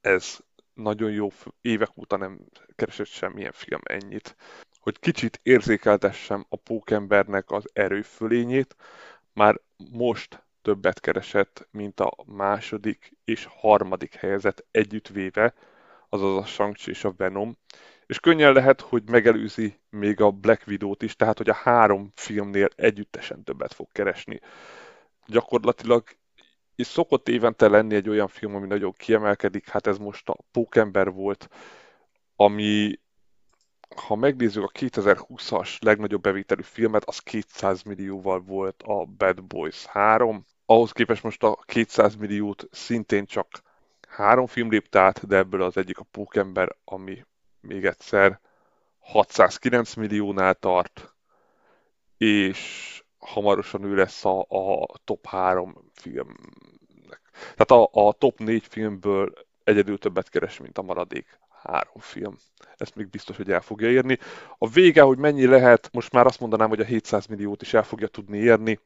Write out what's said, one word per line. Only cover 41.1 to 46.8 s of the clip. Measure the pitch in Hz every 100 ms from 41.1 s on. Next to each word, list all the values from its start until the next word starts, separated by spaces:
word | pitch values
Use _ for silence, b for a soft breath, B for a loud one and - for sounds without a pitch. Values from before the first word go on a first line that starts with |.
| 110
most | 113 -
a | 113 107
kétszáz | _ - 113 - 107
milliót | 104 107 104 104 98 -
szintén | - - 117 107 104 101
csak | - 92 - _ _ _ _ _
három | - 104 120 127
film | - 113
lépte | 110 - 101
át, | 95 95 98
de | 98
ebből | 95 95
az | 92 92
egyik | 92 92
a | -
Pókember, | - 101 - 95 95 90 -